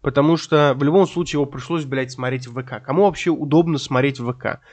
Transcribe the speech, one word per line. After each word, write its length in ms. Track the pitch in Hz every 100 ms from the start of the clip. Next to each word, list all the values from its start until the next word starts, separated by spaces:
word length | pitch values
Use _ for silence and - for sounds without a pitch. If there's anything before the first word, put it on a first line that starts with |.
Потому 360 | - 135 147 165
что 380 | - 151 147 131
в 60 |
любом 240 | 143 175 185
случае 340 | - 175 147
его 60 | 139
пришлось, 380 | 135 123 170
блядь, 280 | 139 135 131
смотреть 340 | 131 127 131 127
в 60 |
В 100 | 120
К. 180 | 131 135
Кому 220 | 131 147
вообще 260 | 202 165 -
удобно 480 | 156 151 151 165 147
смотреть 420 | - 127 139 127
в 60 | 120
В 60 |
К? 280 | 123 113 - _